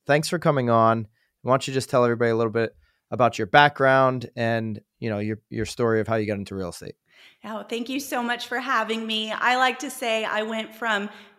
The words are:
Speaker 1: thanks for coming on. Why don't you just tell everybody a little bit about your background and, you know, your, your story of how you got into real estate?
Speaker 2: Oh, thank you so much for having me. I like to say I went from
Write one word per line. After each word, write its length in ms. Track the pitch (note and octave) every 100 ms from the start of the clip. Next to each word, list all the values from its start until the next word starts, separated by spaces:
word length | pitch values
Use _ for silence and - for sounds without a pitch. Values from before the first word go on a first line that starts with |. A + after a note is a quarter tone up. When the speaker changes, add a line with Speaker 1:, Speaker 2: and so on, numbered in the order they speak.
| -
Speaker 1:
thanks 240 | D3 D#3
for 80 | E3+
coming 320 | E3 C#3+ A#2+
on. 380 | A2+ A2+ A2+ G#2+ _ _ _
Why 120 | B2
don't 140 | C3 -
you 60 |
just 160 | C3 -
tell 140 | C3+
everybody 260 | A#2+ A#2 A#2+
a 60 | A2+
little 180 | A2+
bit 220 | A2+ A2+ - _ _ _
about 300 | A#2 A#2+ -
your 80 | G#2+
background 840 | D3 C#3+ D3 C3+ C3+ C3 B2+ A2+ -
and, 440 | A#2 A2+ A2+ G#2 - _
you 100 | A2+
know, 80 | G#2
your, 220 | G#2+ A2 _
your 160 | A#2 A2
story 360 | - A#2 A2
of 60 | G#2+
how 100 | A2+
you 100 | G#2+
got 100 | G2+
into 160 | G2
real 160 | G2 F2+
estate? 240 | - - - _ _ - _ G#3
Speaker 2:
Oh, 180 | A3 G3+
thank 220 | A#3 A#3+
you 100 | C4
so 220 | C4+ C4
much 240 | A#3+ A#3+ -
for 140 | A#3+
having 480 | B3+ B3 G#3+ A3+ A3
me. 240 | A3 A3
I 240 | G#3+ A#3 B3
like 240 | B3+ B3+
to 100 | C#4+
say 340 | - A#3+ A3
I 200 | A3 G#3
went 320 | A3 A3 A3 -
from 340 | A#3 G#3 G#3 - -